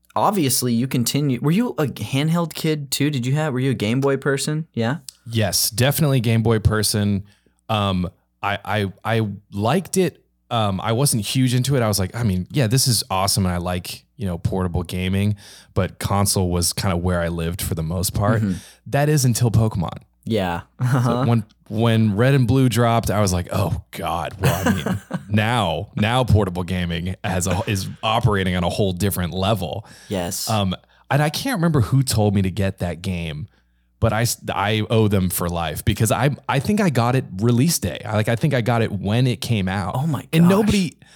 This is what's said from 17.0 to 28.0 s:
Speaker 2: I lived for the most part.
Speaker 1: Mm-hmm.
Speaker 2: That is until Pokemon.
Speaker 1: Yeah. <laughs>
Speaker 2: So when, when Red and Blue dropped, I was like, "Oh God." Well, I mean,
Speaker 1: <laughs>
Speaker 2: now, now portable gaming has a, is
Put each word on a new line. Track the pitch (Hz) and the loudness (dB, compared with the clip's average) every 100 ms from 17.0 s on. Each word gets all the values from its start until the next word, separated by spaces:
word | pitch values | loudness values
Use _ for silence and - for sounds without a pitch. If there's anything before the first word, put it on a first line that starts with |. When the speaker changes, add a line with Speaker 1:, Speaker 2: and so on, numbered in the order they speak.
| 90 87 | 0 0
Speaker 2:
I | 85 | -2
lived | 85 82 90 | -2 -4 -4
for | - 82 | -4 -4
the | |
most | 78 92 90 | -4 -2 -2
part. | 104 104 110 | 0 2 2
Speaker 1:
Mm-hmm. | 104 92 - - - | 0 -4 -8 -20 -4
Speaker 2:
That | 139 147 | 0 2
is | 151 | 2
until | 127 104 120 | 2 2 2
Pokemon. | 104 110 - 82 - - _ | 2 2 0 -4 -6 -18 _
Speaker 1:
Yeah. | - 107 92 85 - - | -4 -2 -2 -4 -8 -6
<laughs> | 123 131 | 0 0
Speaker 2:
So | 120 120 | 2 2
when, | 123 117 104 _ _ | 2 0 -2 _ _
when | 107 117 113 110 98 | 0 2 4 2 4
Red | 127 | 4
and | 139 117 | 4 4
Blue | 135 131 | 4 4
dropped, | 117 120 117 117 | 4 2 2 2
I | 101 | 0
was | 101 | 2
like, | 87 87 | 0 -2
"Oh | - 90 82 - | -2 -2 -2 -8
God." | - 82 85 73 - | -8 -4 -4 -6 -2
Well, | 135 - 247 | 0 2 0
I | |
mean, | 190 208 185 - | 0 -2 -6 -6
Speaker 1:
<laughs> | - - | -12 -2
Speaker 2:
now, | 107 110 120 92 80 101 | 0 2 2 0 -2 -4
now | - 107 127 | -2 0 2
portable | 120 107 95 87 | 2 2 2 -2
gaming | 87 92 87 85 90 90 | -4 -2 -2 -4 -4 -6
has | - 90 90 | -4 -2 -2
a, | 90 - | -2 -2
is | 98 98 - | -4 -4 -6